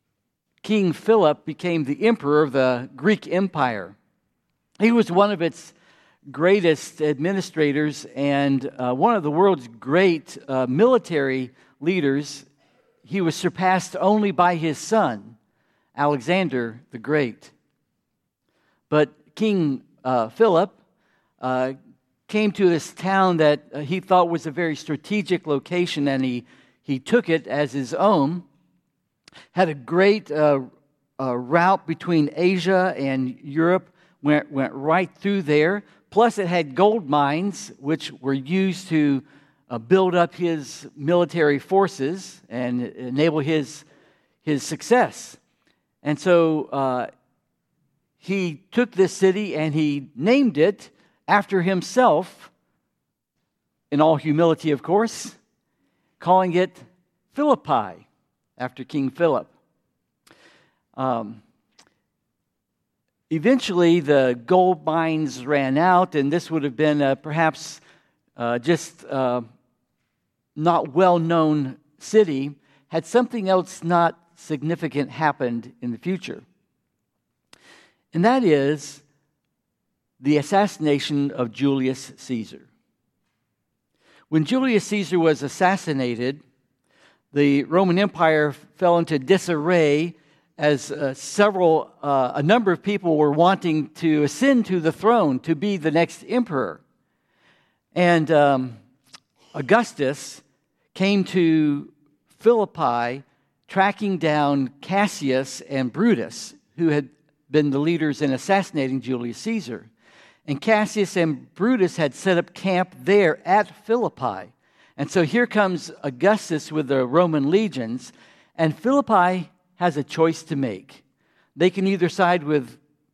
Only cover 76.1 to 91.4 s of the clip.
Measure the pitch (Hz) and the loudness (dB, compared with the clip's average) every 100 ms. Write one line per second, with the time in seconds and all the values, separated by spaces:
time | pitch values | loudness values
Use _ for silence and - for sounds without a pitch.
76.1 | 185 - - - _ _ _ _ _ _ | -8 -8 -16 -18 _ _ _ _ _ _
77.1 | _ _ _ _ _ _ - _ _ _ | _ _ _ _ _ _ -20 _ _ _
78.1 | 165 214 262 202 147 139 151 - - _ | 0 2 4 4 4 2 -2 -6 -20 _
79.1 | _ _ _ _ _ _ _ _ _ _ | _ _ _ _ _ _ _ _ _ _
80.1 | _ 131 147 139 196 202 - 151 143 - | _ 0 0 2 2 0 0 0 0 0
81.1 | 143 143 - 120 110 139 135 131 127 - | -2 -2 -4 -6 -2 0 0 -2 -4 -10
82.1 | - - 120 95 69 64 _ _ _ _ | -18 -10 -8 -8 -16 _ _ _ _ _
83.1 | _ _ _ _ _ _ _ _ _ _ | _ _ _ _ _ _ _ _ _ _
84.1 | _ _ 156 147 254 262 214 - 208 156 | _ _ 0 0 0 2 0 0 -4 -2
85.1 | 175 165 135 139 - 185 190 170 139 123 | 2 2 2 -4 0 0 0 -2 -4 -4
86.1 | 117 123 147 _ _ _ _ _ _ _ | -4 -6 -6 _ _ _ _ _ _ _
87.1 | _ _ 143 143 143 131 175 190 175 202 | _ _ 0 2 2 2 2 2 2 0
88.1 | 156 160 156 147 127 - - 180 170 165 | 2 2 2 0 -4 -16 -2 2 2 0
89.1 | 151 131 190 - 156 156 180 151 147 170 | -2 2 0 0 -4 0 2 4 2 -2
90.1 | - _ _ _ - 147 143 - 147 139 | -8 _ _ _ -2 0 0 -2 -6 -6
91.1 | 131 - - | -8 -6 2